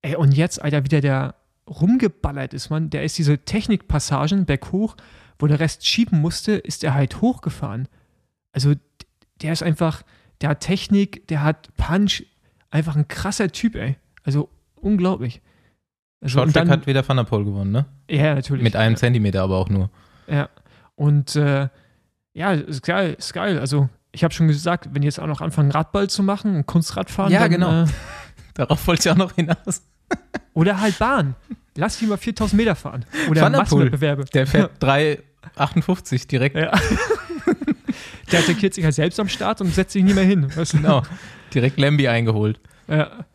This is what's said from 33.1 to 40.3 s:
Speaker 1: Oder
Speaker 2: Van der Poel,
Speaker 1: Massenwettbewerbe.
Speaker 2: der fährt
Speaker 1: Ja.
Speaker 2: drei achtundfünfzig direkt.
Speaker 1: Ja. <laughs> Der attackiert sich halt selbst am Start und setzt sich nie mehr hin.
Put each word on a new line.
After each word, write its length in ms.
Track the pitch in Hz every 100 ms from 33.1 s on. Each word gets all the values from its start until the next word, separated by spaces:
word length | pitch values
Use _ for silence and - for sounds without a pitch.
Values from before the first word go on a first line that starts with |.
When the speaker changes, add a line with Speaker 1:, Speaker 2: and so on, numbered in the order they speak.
| 302 320
Speaker 1:
Oder 140 | 156
Speaker 2:
Van 120 | -
der 60 | 151
Poel, 220 | - 147 127
Speaker 1:
Massenwettbewerbe. 400 | 131 147 143 131
Speaker 2:
der 200 | 143 135
fährt 260 | 202 190
Speaker 1:
Ja. 60 | -
Speaker 2:
drei 440 | 135 139 151 147 - _ - -
achtundfünfzig 720 | 139 - - 185 - 127 -
direkt. 280 | 135 135 143
Speaker 1:
Ja. 160 | 160 -
<laughs> 40 | - - 494 440 - 330 - - - - - - - - -
Der 80 | 170
attackiert 340 | 165 175 196
sich 100 | -
halt 120 | 160 147
selbst 240 | 160 -
am 80 | 196
Start 320 | - 202 220
und 120 | 185
setzt 200 | 165 185
sich 100 | 202
nie 100 | 190
mehr 100 | 190
hin. 320 | 190